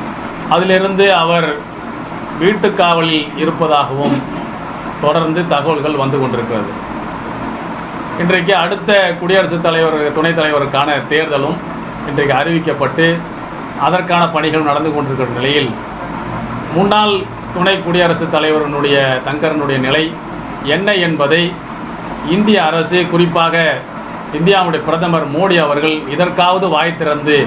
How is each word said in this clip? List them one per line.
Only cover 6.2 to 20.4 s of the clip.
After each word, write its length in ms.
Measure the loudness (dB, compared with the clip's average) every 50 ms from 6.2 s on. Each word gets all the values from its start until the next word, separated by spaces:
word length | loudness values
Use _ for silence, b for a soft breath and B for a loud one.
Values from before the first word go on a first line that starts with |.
| 0 0 -2 -2 -4 -2 -4 -4 -4 -6 -8 -10 -10 -10 -10 -10 -10 -10 -10 -10 -10 -10 -8 -8 -8 -8 -8 -8 -10 -10 -10 -10 -10 -10 -10 -10 -10 -8 -4 -2
இன்றைக்கு 360 | 0 2 2 2 2 2 2
அடுத்த 600 | 2 2 0 -2 -4 0 2 4 4 4 2 0 -2
குடியரசுத் 420 | 0 2 2 4 2 2 0 0
தலைவர், 500 | 0 2 2 4 2 2 2 2 0 0 0
துணைத் 260 | 2 2 2 2 2
தலைவருக்கான 500 | 2 2 2 2 0 2 2 0 2 2 0 -2 0 0
தேர்தலும் 480 | 0 0 0 0 0 0 0 -2 -2 -4 -6 -10 -10 -10 -10 -10 -10 -10 -8
இன்றைக்கு 260 | -4 -2 0 2 2 2
அறிவிக்கப்பட்டு 680 | 2 2 2 0 0 0 0 -2 0 0 0 2 2 4 4 2 0 -4 -8 -12 -12 -12 -12 -10 -10 -10 -8 -4 0
அதற்கான 420 | 0 2 2 2 0 2 2 2 2 2
பணிகள் 380 | 0 0 0 2 0 2 2 2
நடந்து 240 | 2 2 0 0 0
கொண்டிருக்கிற 360 | -2 -2 -2 -2 -2 -2 -2
நிலையில் 400 | -2 -2 0 2 2 2 0 -2 -4 -6 -10 -12 -12 -12 -10 -10 -10 -8 -8 -8 -8 -8 -8 -8 -8 -8 -6 -2 0
முன்னாள் 400 | 0 2 4 4 2 2 2 0 -2 -4 -6 -10 -12 -12 -8 -4
துணை 220 | 0 2 2 2 0 0
குடியரசுத் 500 | 0 2 2 4 4 2 0 0 0 0
தலைவருடைய 640 | 2 2 2 2 2 0 0 -2 0 0 2 4 4 4 2 0 0 -2
தங்கரனுடைய 560 | -4 -4 0 0 0 0 0 -2 0 0 0
நிலை 240 | 0 2 2 2 0 -2 -4 -8 -12 -12 -10 -10